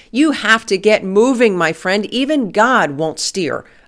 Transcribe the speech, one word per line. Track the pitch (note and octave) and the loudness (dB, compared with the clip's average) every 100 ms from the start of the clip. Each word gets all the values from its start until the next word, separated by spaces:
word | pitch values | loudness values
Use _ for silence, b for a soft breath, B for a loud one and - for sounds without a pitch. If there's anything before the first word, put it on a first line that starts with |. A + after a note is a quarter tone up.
| B | B
You | A#3 D#4 | 0 0
have | A#3 G#3 A3 - | 0 0 0 0
to | G3 | 0
get | G#3 G#3+ | 2 2
moving, | F#3+ F#3+ B3 B3 A#3+ F#3 | 2 2 2 4 2 2
my | D#3+ | -2
friend. | D#3+ F#3 G3+ G#3 | -2 -2 -2 -2
Even | A#3 C4+ D#4 G#3+ | -4 -2 -2 -2
God | F3+ A#3 B3 E3 C#3 | 0 2 2 0 -2
won't | D#3+ - | -6 -6
steer | - G3 D#3 A#2+ b b | -8 -4 -4 -6 b b